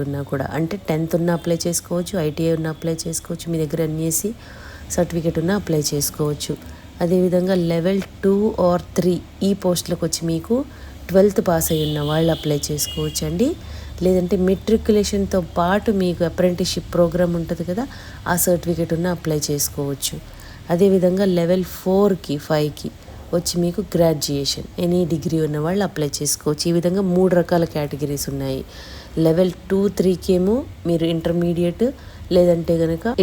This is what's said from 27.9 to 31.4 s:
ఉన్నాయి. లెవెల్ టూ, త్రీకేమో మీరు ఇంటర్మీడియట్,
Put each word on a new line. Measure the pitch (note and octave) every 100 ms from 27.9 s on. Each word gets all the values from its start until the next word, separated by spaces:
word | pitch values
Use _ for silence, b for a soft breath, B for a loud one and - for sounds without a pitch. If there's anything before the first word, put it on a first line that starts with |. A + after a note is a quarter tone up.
| C#3 C#3+ C#3+ -
ఉన్నాయి. | C3+ C3+ C3 - B B B B - D#3+
లెవెల్ | E3 F#3 - -
టూ, | G3 G3 -
త్రీకేమో | F#3+ F3 - F3+ F#3 B3 E4+ - E3+
మీరు | E3 E3 E3
ఇంటర్మీడియట్, | E3+ E3+